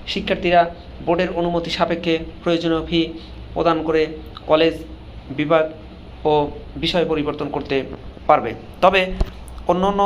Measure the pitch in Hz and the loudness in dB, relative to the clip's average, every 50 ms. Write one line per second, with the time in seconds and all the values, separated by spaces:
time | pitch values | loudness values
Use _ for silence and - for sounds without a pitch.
0 | - - - - - - 190 185 180 175 175 175 170 170 - - - - - - | -10 -6 -6 -4 -2 -2 -2 0 2 4 6 6 4 4 0 -10 -16 -16 -14 -6
1 | - 156 170 175 180 170 185 170 170 175 175 170 170 165 - - 170 - 170 170 | -2 0 2 2 0 0 0 0 0 0 0 -2 -2 -2 -2 0 0 0 0 0
2 | - 170 160 160 165 - - - - 175 170 165 170 165 165 160 160 - 170 165 | 0 0 0 0 -2 -6 -12 -4 0 0 0 2 2 0 0 0 0 0 0 0
3 | 160 165 165 - - - - - - - - 170 165 170 160 160 156 160 156 160 | 0 0 -4 -10 -14 -14 -14 -14 -14 -6 -2 0 2 2 2 2 2 2 2 2
4 | 156 160 156 - - - - - - 160 156 156 165 160 156 - - - - - | 2 0 -4 -8 -14 -14 -16 -8 0 2 4 4 4 4 2 -2 -6 -14 -16 -16
5 | - - - - - - 131 147 151 151 165 156 156 - - - - - - - | -16 -16 -16 -14 -14 -8 -6 -4 2 4 4 4 2 0 -4 -12 -16 -18 -18 -18
6 | - - - - - 156 151 151 147 143 - - - - - 135 160 160 - 175 | -18 -18 -10 -2 0 2 4 4 2 0 -4 -10 -14 -14 -8 -6 -4 0 0 0
7 | 156 160 156 147 143 151 147 147 147 147 143 147 131 - 139 135 131 135 139 - | 2 2 0 0 -2 -2 -4 -4 -4 -4 -4 -6 -2 -2 0 -2 -2 -4 -8 -12
8 | - - - - - - 151 135 113 113 - - - - - - 180 190 196 190 | -14 -14 -16 0 4 4 6 6 4 0 -6 -8 -12 -16 0 4 6 6 6 6
9 | 185 185 185 - - - - - - - - - - - 175 185 190 202 202 196 | 4 2 0 -2 -2 -2 -4 -10 -16 -16 -14 -4 -2 0 2 2 2 2 2 2
10 | 202 | 2